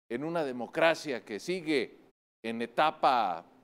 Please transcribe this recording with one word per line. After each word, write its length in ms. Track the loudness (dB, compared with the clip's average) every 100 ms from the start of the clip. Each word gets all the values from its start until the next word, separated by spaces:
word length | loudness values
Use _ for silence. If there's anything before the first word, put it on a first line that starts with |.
| -8
en 140 | -6
una 200 | -2 -2
democracia 800 | -2 -4 -6 2 4 4 -2 -6
que 160 | -6 -8
sigue 580 | -4 -4 0 0 0 -6 -20 _ _ _
en 180 | -6 -4
etapa 840 | -4 0 0 2 2 4 2 -4 -10 _